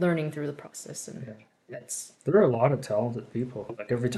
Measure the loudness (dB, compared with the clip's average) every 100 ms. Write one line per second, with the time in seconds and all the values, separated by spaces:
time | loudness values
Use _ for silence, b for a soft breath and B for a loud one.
0 | 2 2 -2 -4 -6 -8 -14 -16 -14 -12
1 | -12 -12 -14 -16 -20 _ _ -16 -12 -12
2 | -12 _ 4 6 6 6 4 2 0 0
3 | 0 -4 -6 -6 -4 -6 -10 -10 -2 0
4 | 0